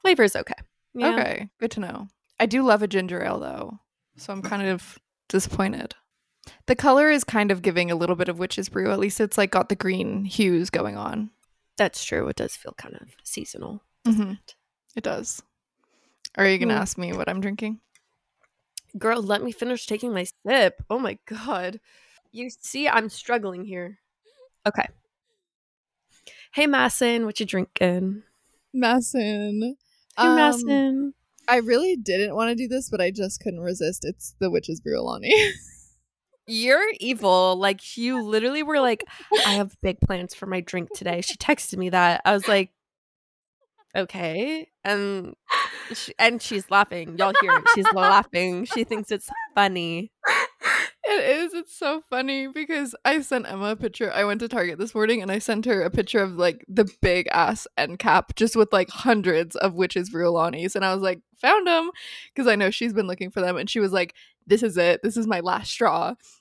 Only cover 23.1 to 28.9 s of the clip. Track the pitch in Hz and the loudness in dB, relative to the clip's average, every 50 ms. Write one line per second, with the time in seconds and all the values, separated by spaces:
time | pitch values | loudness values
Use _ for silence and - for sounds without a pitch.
23.1 | - - - - 240 233 202 190 180 180 185 202 185 180 175 185 202 _ _ _ | -8 -10 -4 -2 -2 -2 -2 -4 -8 -10 -10 -10 -10 -10 -10 -10 -14 _ _ _
24.1 | _ _ _ 440 539 539 508 _ _ _ - 208 - - - - - _ _ _ | _ _ _ _ _ _ _ _ _ _ -6 -4 -2 -2 -4 -4 -6 _ _ _
25.1 | _ _ _ _ _ _ _ _ _ _ _ _ _ _ _ _ _ _ _ _ | _ _ _ _ _ _ _ _ _ _ _ _ _ _ _ _ _ _ _ _
26.1 | _ _ - - - - - _ - 285 302 294 277 262 254 233 - - 247 233 | _ _ -20 -20 -20 -20 -20 _ 0 2 2 4 4 4 2 2 2 2 2 2
27.1 | 233 233 226 214 - - 214 - - 185 180 - - - 190 180 175 180 190 190 | 2 0 -2 -2 -4 -4 -4 -2 -2 -2 -2 -2 -2 0 2 2 2 2 -2 -2
28.1 | 202 214 - _ _ _ _ _ _ _ _ _ - 254 247 226 | -4 -6 -12 _ _ _ _ _ _ _ _ _ -2 0 2 4